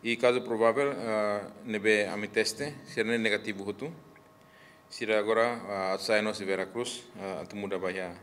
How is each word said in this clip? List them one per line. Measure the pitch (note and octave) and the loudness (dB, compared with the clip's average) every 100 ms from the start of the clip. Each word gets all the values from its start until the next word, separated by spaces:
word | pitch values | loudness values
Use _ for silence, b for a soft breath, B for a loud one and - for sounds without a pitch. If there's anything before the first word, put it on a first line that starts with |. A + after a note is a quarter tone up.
e | A#2 A#2 | -2 4
caso | B2 B2 | 4 4
provável, | B2 A2+ A2+ A2+ C#3+ | 0 4 4 4 0
ah, | C3+ A#2 A2 G#2 G#2 G2 - | 0 -2 0 2 0 -4 -12
nebe | - G#2+ G#2 G#2+ G2+ | -6 0 4 4 4
ami | F#2+ G#2 | -2 -2
teste, | - G#2+ - C#3+ C#3 | 0 0 -2 -8 -10
se | - - | -10 -4
não | A2 | 0
é | A#2 | 2
negativo | A2 G#2+ G#2 G2 | 2 0 -2 -8
hutu. | G2 G2+ C#3 E3 - - - - B B B B B | -6 -6 -8 -10 -20 -20 -20 -20 B B B B B
Sira | - A2 A2 | -10 0 2
agora, | G#2 A2+ A#2 A#2 F#2 | 4 4 4 2 -4
ah, | G2+ F#2+ | -2 -2
atos | G2 - | -2 2
sai | G#2+ | 2
nós | G#2+ G2 | 2 -2
de | |
Veracruz, | F#2+ F#2+ F#2 A2+ A#2+ - - - | -2 -2 -2 -4 -6 -6 -14 -10
ah, | F#2+ F2+ | -8 -8
atu | - G#2 | -8 -8
muda | G2+ F#2+ | -6 -4
bahia | F#2 F#2 F#2 E2+ | -2 -4 -6 -10